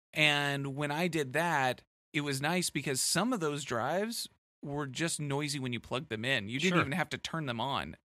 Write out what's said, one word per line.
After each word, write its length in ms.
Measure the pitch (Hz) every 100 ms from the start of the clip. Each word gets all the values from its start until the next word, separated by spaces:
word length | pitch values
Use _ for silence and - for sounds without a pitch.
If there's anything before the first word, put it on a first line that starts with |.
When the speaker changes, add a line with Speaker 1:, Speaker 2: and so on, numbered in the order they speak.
| _
Speaker 1:
And 600 | - 151 143 143 139 139 135
when 160 | 147
I 160 | 147 180
did 260 | 160 135
that, 500 | 143 170 151 131 120 - _ _
it 80 | 151
was 200 | 147 135
nice 280 | 147 180 170
because 300 | 156 147 131
some 300 | - 170 226
of 80 | 247
those 240 | 160 147
drives 640 | 131 120 123 175 220 226 - _ _ _
were 220 | 151 143 139
just 340 | 127 165 -
noisy 380 | 147 139 151 143
when 120 | 127
you 60 | 117
plugged 300 | - 123 127
them 160 | 110 120
in. 240 | 131 98
You 100 | 127
didn't 140 | 185
Speaker 2:
Sure. 80 | 180
Speaker 1:
even 100 | 135
have 180 | 175 151
to 80 | 120
turn 280 | - 165 143
them 160 | 117
on, 340 | 131 123 73 - _